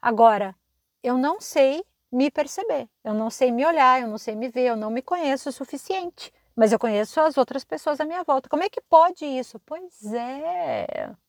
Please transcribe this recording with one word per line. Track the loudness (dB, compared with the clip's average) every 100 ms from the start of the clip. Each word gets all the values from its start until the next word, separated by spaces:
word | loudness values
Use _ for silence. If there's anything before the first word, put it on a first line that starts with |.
Agora, | 0 6 6 6 -2 -8 _ _ _ _
eu | -2 0
não | 0 -2
sei | -2 4 4 2 -6 _ _
me | 0 0
perceber, | 0 -4 -4 -4 -4 -6 _
eu | -6
não | -4 -4
sei | 0 0
me | 2
olhar, | 0 4 4 4
eu | 0
não | -8
sei | -8
me | -8 -6
ver, | 0
eu | 0 0
não | -4
me | -6
conheço | -4 -4 -2 -2 -4
o |
suficiente, | -10 -10 -12 -6 -6 -6 -12 -20 _ _
mas | 2 4
eu | 4
conheço | 0 -2 -2 0
as | 0 2
outras | -2 -2
pessoas | -8 -6 -4 -4
à |
minha | -4 -6
volta. | -2 -2 0
Como | -4
é | -4
que | -8
pode | _ 6 6 2
isso? | -6 -6 -8 -14
Pois | _ -14 -14 _ -8
é. | -8 -8 -8 -8 -6 -4 -6 -6 -8 -10 -14